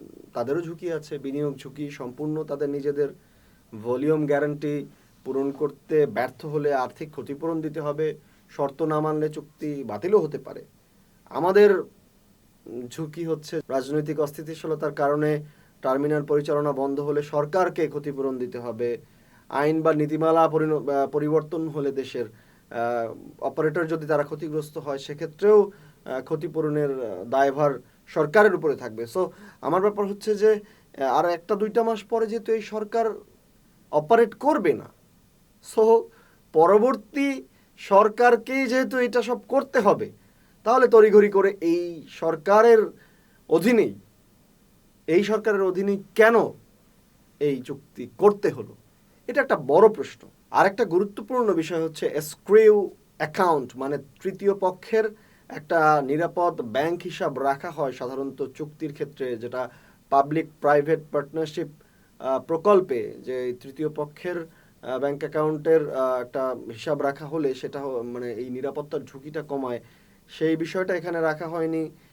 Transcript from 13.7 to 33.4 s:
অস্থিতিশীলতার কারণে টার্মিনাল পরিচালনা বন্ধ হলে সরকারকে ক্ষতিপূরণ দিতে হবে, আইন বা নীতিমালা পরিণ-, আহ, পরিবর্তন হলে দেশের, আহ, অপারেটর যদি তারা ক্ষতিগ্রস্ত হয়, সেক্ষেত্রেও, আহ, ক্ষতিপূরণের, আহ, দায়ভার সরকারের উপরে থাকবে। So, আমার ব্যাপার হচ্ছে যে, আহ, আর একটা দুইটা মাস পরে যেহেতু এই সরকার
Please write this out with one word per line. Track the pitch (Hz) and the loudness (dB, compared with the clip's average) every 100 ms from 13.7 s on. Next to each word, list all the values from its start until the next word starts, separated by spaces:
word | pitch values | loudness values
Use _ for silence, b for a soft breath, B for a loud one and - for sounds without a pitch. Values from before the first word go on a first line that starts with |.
| 131 131 151 147 151 | -4 -2 -4 -2 -4
অস্থিতিশীলতার | 147 156 156 156 165 151 151 | -4 -6 -14 -10 -6 -4 -4
কারণে | 151 143 147 151 147 151 B B _ | -2 0 2 0 -2 -6 B B _
টার্মিনাল | 135 135 147 151 | -2 0 0 -2
পরিচালনা | 147 147 151 147 147 | 0 0 0 0 -2
বন্ধ | 131 139 139 | -2 -4 -2
হলে | 147 143 | -2 -4
সরকারকে | 147 147 151 185 359 180 156 | -2 -4 -2 0 0 -2 -4
ক্ষতিপূরণ | 143 147 131 135 127 | -4 -8 -6 -6 -4
দিতে | 123 120 | -8 -8
হবে, | 120 113 120 117 b b b b b | -10 -6 -4 -6 b b b b b
আইন | 135 151 160 | 0 0 2
বা | 160 | 2
নীতিমালা | 151 151 156 160 165 160 | 2 0 0 2 4 4
পরিণ-, | 156 156 147 127 | 2 0 -2 -2
আহ, | 139 135 | -2 0
পরিবর্তন | 147 151 156 151 165 160 | -2 0 0 -2 -6 -6
হলে | 151 139 | -4 -4
দেশের, | 135 123 127 | -4 -8 -8
আহ, | 110 - _ _ _ 117 117 117 113 - - - | -10 -12 _ _ _ -6 -4 -2 -6 -10 -18 -8
অপারেটর | - - 156 170 160 | -6 -2 -2 -2 -2
যদি | 165 151 | -4 0
তারা | 147 | -2
ক্ষতিগ্রস্ত | 151 151 160 156 151 160 | -2 -8 -6 -6 -8 -10
হয়, | 147 135 | -8 -10
সেক্ষেত্রেও, | - 151 156 - 202 214 202 B B B | -10 -10 -12 0 6 6 6 B B B
আহ, | - 131 | -10 -10
ক্ষতিপূরণের, | - 156 160 156 151 147 143 | -6 -6 -4 -4 -2 0 -2
আহ, | 131 113 90 | -4 -6 -8
দায়ভার | 117 131 139 135 147 123 b b - | -2 2 2 2 0 0 b b -6
সরকারের | 165 151 214 208 | -2 2 4 4
উপরে | 170 151 | 2 -2
থাকবে। | 131 120 110 | -4 -8 -10
So, | 117 185 165 B B B | -6 -4 -4 B B B
আমার | 139 180 | -2 0
ব্যাপার | 208 208 | 0 -2
হচ্ছে | 196 202 214 | -4 -4 -4
যে, | 202 214 | 0 2
আহ, | 208 - _ _ - | 0 -4 _ _ -6
আর | 131 139 | 0 2
একটা | 175 170 - | 0 -2 -4
দুইটা | 202 214 226 | -2 0 0
মাস | 226 208 | 0 -4
পরে | - 226 220 | -4 -4 -2
যেহেতু | 226 220 | -4 -4
এই | 220 | -4
সরকার | 208 214 208 226 226 - - _ | -4 -10 -4 -2 -2 -4 -14 _